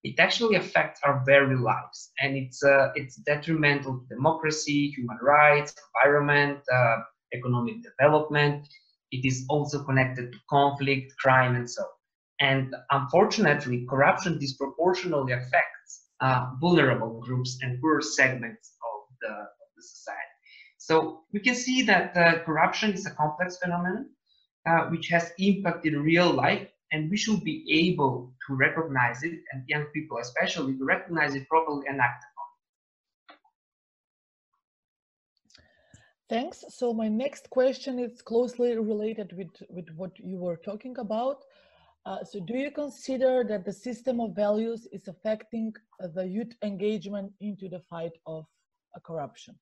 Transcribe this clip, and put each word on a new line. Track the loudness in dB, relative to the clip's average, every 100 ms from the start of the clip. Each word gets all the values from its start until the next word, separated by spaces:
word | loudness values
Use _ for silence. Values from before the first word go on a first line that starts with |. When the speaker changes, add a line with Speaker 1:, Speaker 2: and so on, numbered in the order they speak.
Speaker 1:
it | -4 2
actually | 2 2 2
affects | 0 2 0 0 -2
our | 0 0 6
very | 6 6
lives, | 2 0 -2 -6 -18 -16 -6
and | -4
it's, | -4 -6 2
uh, | 4 6 4
it's | 0 -8 -8
detrimental | -4 -2 0 2 2 2 -2 -8
to | -8
democracy, | 0 0 2 -2 -2 0 0 0 -4
human | -8 -2
rights, | 4 8 8 6 0 -12 -2
environment, | 6 8 6 6 4 4 -2 0
uh, | 4 4 2 -4 _ _
economic | -6 0 0 0 -6
development. | -14 2 4 4 2 2 2 0 -10 -20 _ _ _
It | -4
is | -2 -2 -2
also | -2 -2 -6
connected | 0 2 2 -2 -10
to | -14 0
conflict, | 2 2 2 -2 -2 -4 0
crime, | 4 6 4
and | 0 -4
so | -8
on. | -10 _ _ _ _ -2
And | 0 2 -2 -8 -2
unfortunately, | -2 2 4 4 2 2 2 -2 -6 -2
corruption | 4 4 4 -2 -4
disproportionately | -6 -6 -8 0 0 0 -2 -2 -2
affects, | -4 0 0 0 -8 _ -20 _ _
uh, | 0 0 -2 -2
vulnerable | 4 6 6 2 -2 -8
groups | -6 -4 -4 -6
and | -8 -2
poor | 0 0
segments | 0 0 0 0 -8 -12 -20 _
of | -12 -12 _ _
the, | -12
of | -10 -14 _ _
the | _
society. | -20 -18 -14 -12 -14 _ _ -20 -20 _
So | 2 2 2 -8 _
we | -2
can | -2
see | -2 0 0
that, | 4 4 4 4
uh, | 4 4
corruption | 0 2 2 2 -2
is | -2
a | -8
complex | -2 -4 -2 -6 -4
phenomenon, | -4 -2 -2 -6 -8 _ _ _ _ _ 0
uh, | 2
which | 2 -4 0
has | 0 0 0
impact | 2 2 0 -2
in | -2 0
real | 2 4 4
life | 4 2 0 -6 _ _
and | -6 -2
we | -2
should | 0 -2
be | -2 -6 0 2 2
able | 2 0 0 -10 _
to | -8
recognize | 0 2 0 -4 0 0 -2
it, | -8 -10 -14
and | -14 -6
young | -6 -4
people | -8 -8 -10
especially, | -6 -4 -2 -2 -4 -4
to |
recognize | -2 -2 -2 -2 -2
it | -4 0
properly | 0 0 -6 -6
and | 0
act | 0 -2 -18
upon | -18 -18 _ _ _ _ _ _ _ _
it. | -20 _ _ _ _ _ _ _ _ _ _ _ _ _ _ _ _ _ _ _ _ _ _ _ _ _ -20 _ _ _
Speaker 2:
Thanks. | -6 -6 -12 -20
So | -6 -4
my | -2 -2
next | -2 -4 -8 -6
question | 0 0 0 -8 -6
is | -8 -10
closely | -2 -2 0 0 -2 0
related | -2 -2 -4 -6 -12 -12
with, | -16 _ -18
with | -16 -16
what | -12 -14 _
you | -12 -8
were | -6 -8
talking | -10 -12 -12 -12
about. | -6 -2 -2 -4 _ _ _ _ _ _
Uh, | -12 -12
so | -10 -12
do | -8
you | -6 -6
consider | -6 -10 -10 -6 0 2 2
that | -2 -4
the | -8
system | -10 -12 -6 -4 -4
of | -4
values | -2 0 0 -2 -6 -12
is | -18 -18
affecting, | -8 -6 -6 -6 -8 -8 -10 _ _
uh, | -10
the | -8
youth | -6 -6 -8 -8
engagement | -8 -4 -4 -4 -8 -10 -10 _
into | -10 -10 -12
the | -14
fight | _ -10 -10 -12
of, | -14 -14 -16 _ _ _ _
uh, | -20
corruption? | -12 -10 -10 -14 -20 _